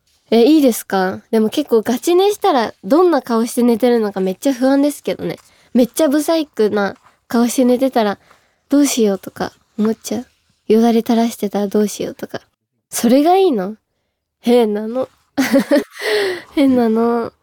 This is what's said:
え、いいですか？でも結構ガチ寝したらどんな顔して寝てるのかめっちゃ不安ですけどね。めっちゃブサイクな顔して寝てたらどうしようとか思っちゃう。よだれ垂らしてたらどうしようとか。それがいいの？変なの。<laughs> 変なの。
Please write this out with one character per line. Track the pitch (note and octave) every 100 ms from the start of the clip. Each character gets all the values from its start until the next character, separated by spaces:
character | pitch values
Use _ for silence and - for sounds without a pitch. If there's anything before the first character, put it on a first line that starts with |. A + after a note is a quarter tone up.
| _ _ -
え、 | A3+
い | A#3+ D#4
い |
で | C4+
す | G#3+ -
か？ | G3 F#3 G#3+ -
で | A3+
も | G#3+
結 | D4+ C#4+
構 | A3+
ガ | G#3 B3
チ | -
寝 | F4 G4
し | G#4
た | G4+
ら | C#4 A3 -
ど | F#3+ D4
ん | F4+
な | C#4+
顔 | - A3+
し | A#3
て | -
寝 | A#3+ A3+
て | B3+
る | A#3+
の | G#3+
か | G3
め | F#3
っ | F#3
ち | C#4
ゃ |
不 | A#3+ C4
安 | C#4
で | D4
す | C#4+
け | -
ど | F3+
ね。 | F3 - _ _ _
め | A#3
っ | B3
ち | -
ゃ | D#4
ブ | D4+
サ | D4 E4
イ | D4
ク | - G#3+
な | G#3 G3 - _ _ _
顔 | A#3 A#3+
し |
て | - B3
寝 | B3
て | C4+
た | B3+
ら | G#3 G3 _ _ _ _ -
ど | C#4+
う | C#4
し | -
よ | G#3+ F#3+
う |
と | -
か | - F#3 _ _ -
思 | G#3+
っ |
ち | A3 -
ゃ | G#3+
う。 | B3+ _ _ _ -
よ | A3
だ | A#3
れ | A3+
垂 | A3 A3+
ら | A#3
し | -
て | G3+
た | G3
ら | G3+
ど | G#3
う | G#3
し | -
よ | -
う |
と | - -
か。 | - _ _ _ _ _
そ | - A#3+
れ | C4
が | D4+ F#4+
い | F#4+
い |
の？ | A3+ F#3 A3 _ _ _ _ _ _ A#3
変 | B3 A3
な | G#3 A3
の。 | B3 - _ _ - B3+ B3+ - D4
<laughs> | - - G#4+ G#4+ G4 F4 -
変 | - C4+ B3+
な | A#3
の。 | A3 A#3 A#3 A3+ _